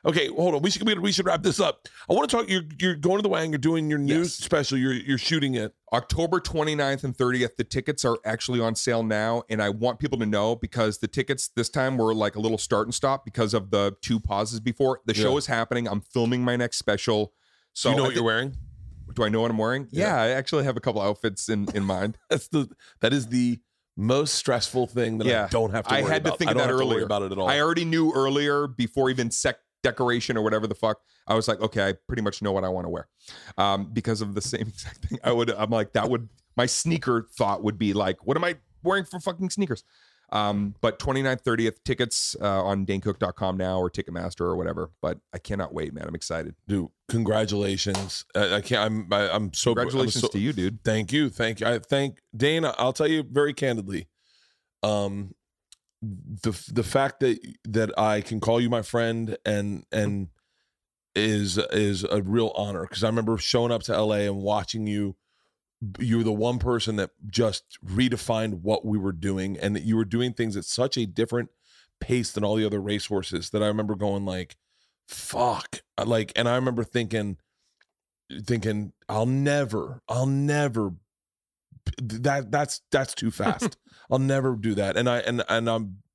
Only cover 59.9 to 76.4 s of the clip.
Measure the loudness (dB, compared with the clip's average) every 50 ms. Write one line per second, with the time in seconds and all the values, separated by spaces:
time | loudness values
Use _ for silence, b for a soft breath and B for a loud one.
59.9 | -2 0 0 0 -2 -4 -6 -8 _ _ _ _ _ _ _ _ _ _ _ _
60.9 | _ _ _ _ _ 0 2 2 2 2 0 0 0 -2 -2 0 0 0 2 2
61.9 | 0 -2 -2 0 0 0 0 0 0 2 0 0 -2 -4 -4 -4 -4 -8 -8 -8
62.9 | -4 -2 0 0 0 0 2 0 0 0 0 0 0 2 2 2 0 -2 -2 -2
63.9 | 0 0 2 2 2 2 0 0 -2 -2 -2 0 0 0 -2 -4 -6 -4 -2 -2
64.9 | -2 -2 -2 -4 -6 _ _ _ _ _ _ _ _ _ _ _ _ _ -10 -10
65.9 | -6 -4 0 2 2 2 2 2 2 2 0 0 0 0 0 0 0 0 0 -2
66.9 | -2 -2 -2 -4 _ _ -16 -4 2 2 2 2 2 -4 _ _ -20 -18 -10 -4
67.9 | 2 2 2 2 2 -2 -2 0 0 0 0 -2 -4 -2 0 0 0 0 2 0
68.9 | 0 0 0 -2 -4 -2 -2 -2 0 0 -2 -2 -4 -2 -2 0 0 0 2 2
69.9 | 2 2 2 0 0 0 0 -2 0 -2 -2 -2 -2 -6 -4 -4 -2 0 0 0
70.9 | 0 -2 -4 -2 0 -2 0 0 0 -4 -4 -6 b b b b b b b b
71.9 | b _ -2 0 0 0 0 -2 -2 -2 0 2 2 2 2 0 0 -2 -2 -2
72.9 | -4 -4 -2 -2 -2 -4 -2 -2 -6 -6 -6 -4 -2 0 0 0 0 0 -2 -2
73.9 | -2 -2 -2 -2 -2 -2 -4 -4 -6 -6 -8 -10 -14 _ _ _ _ _ _ _
74.9 | _ _ _ -14 -12 -12 -10 -6 -2 0 2 2 0 -2 -6 -10 -14 -16 _ _
75.9 | _ -4 0 2 2 2 0 0 -2 0